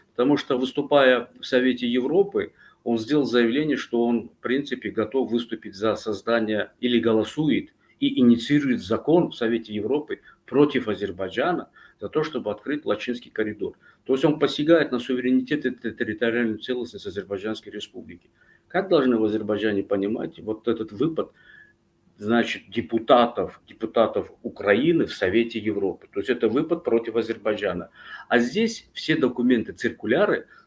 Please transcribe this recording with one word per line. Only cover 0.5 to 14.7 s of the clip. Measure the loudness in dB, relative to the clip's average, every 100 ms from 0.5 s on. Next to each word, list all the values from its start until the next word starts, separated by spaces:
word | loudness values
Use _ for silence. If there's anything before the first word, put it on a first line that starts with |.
| -2
выступая | -2 -2 2 4 6 4 0 -14
в | 0
Совете | 2 2 0 0
Европы, | 0 0 2 2 0 -4 _ -20 _
он | -4 -2
сделал | 0 0 2
заявление, | 2 4 2 0 -2
что | -2 0 2
он, | 0 -2
в | _
принципе, | -4 -4 -2 -8 -6
готов | -4 -2 -2 0
выступить | -2 -4 -10 -12 -4
за | -2 -2
создание | -4 -6 0 0 0 -2 -4 _
или | 0 2
голосует | 4 2 0 -2 0 0 -2 _ _ _
и | -2 4
инициирует | 6 6 4 2 2 -2
закон | 0 -2 4 4 4
в | -2
Совете | -2 -2 -4
Европы | -6 -2 -2 -2 -12 -12 _ -4
против | 4 4 4 -2
Азербайджана | -4 -4 -4 -6 0 0 0 -4 -18 -20 _
за | -6
то, | -4
чтобы | -4 -4 -6
открыть | -6 -6 -6 -4
Лачинский | -4 -4 -8 -8
коридор. | -6 -6 -4 -8 -10 -20 _ -2
То |
есть | 0
он | 2 2
посягает | 0 -2 2